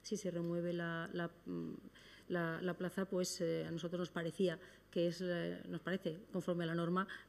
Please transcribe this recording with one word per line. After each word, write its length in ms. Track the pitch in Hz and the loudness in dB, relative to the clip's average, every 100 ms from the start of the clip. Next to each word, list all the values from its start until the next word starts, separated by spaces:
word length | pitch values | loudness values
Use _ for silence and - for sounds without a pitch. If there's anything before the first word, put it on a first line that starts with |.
si 160 | - 208 | -4 -2
se 140 | 185 | 0
remueve 420 | 170 170 170 170 | 0 0 2 2
la, 360 | 175 170 165 165 | 0 0 -2 -2
la, 180 | 175 170 - - | -2 -2 -4 -6
mm, 280 | - 165 - 196 - - - - | -4 -4 -6 -12 -18 -20 -16 -4
la, 340 | 175 165 165 | 0 0 0
la 160 | 185 170 | -2 0
plaza, 280 | 180 - 190 | -2 0 0
pues, 360 | 185 185 - | 2 2 2
eh, 240 | 170 165 160 | 2 2 0
a 60 | |
nosotros 280 | 170 170 175 | -2 -2 -2
nos 100 | 175 | -2
parecía 480 | - 165 - 185 160 - - - | -2 0 4 4 2 -4 -18 -4
que 180 | - 170 | 4 4
es, 140 | 170 | 4
eh, 400 | 185 175 170 175 - | 0 2 0 -2 -4
nos 120 | 175 | -4
parece, 360 | - 185 175 160 - | 0 0 0 -4 -4
conforme 320 | 185 160 175 | -2 0 2
a 40 | 165 | 2
la 80 | 170 | 2
norma, 320 | 170 180 196 - | 4 2 0 -4